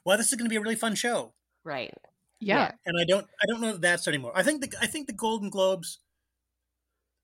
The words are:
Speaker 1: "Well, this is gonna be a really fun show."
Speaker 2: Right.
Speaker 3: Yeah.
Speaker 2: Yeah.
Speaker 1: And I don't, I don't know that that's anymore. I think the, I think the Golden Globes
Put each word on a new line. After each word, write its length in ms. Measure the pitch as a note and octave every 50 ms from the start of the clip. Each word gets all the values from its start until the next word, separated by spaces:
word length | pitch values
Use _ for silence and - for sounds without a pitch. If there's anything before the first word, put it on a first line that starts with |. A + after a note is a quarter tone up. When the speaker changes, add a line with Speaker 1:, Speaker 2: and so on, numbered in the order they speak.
| -
Speaker 1:
"Well, 140 | F3+ G3 A3
this 100 | A3+ -
is 40 | C4 A3+
gonna 120 | A#3 A3+
be 60 | A3 G#3+
a 40 |
really 140 | G#3 A3 A3+
fun 200 | A3+ A3+ A3+ G3+
show." 380 | - - A#3+ A#3 E3+ A#2+ A2 _ _ _ _ _ _ _
Speaker 2:
Right. 300 | D#3+ C#3+ C3 A2+ - - - _ - _ _ _ _ _ -
Speaker 3:
Yeah. 180 | A3 G3 G3+ C#4
Speaker 2:
Yeah. 140 | G#3+ - - - -
Speaker 1:
And 120 | F3+ E3+ E3+
I 60 | E3+
don't, 220 | E3 F#3 G3+ G3 - _ -
I 40 | G#3 G3+
don't 140 | A#3 A3+
know 100 | A#3 A3 G#3
that 80 | E3+
that's 260 | E3 F3 F3 E3+ - F3
anymore. 240 | D3 C#3+ B2+ A#2 -
I 80 | F#3 F#3
think 180 | C4+ D#4 C#4+
the, 160 | C4+ - - -
I 60 | A#3 G#3+
think 200 | - D#4 C#4 -
the 60 | G#3+
Golden 360 | - A3+ A3 A3+ A3 G3+ G3
Globes 500 | G3+ G3 F#3+ F#3+ F#3+ F3+ E3 - - - _ _ _ _ _ _ _ _ _ _ _ _ _ _ _ _ _ _ _ _ _ _ _ _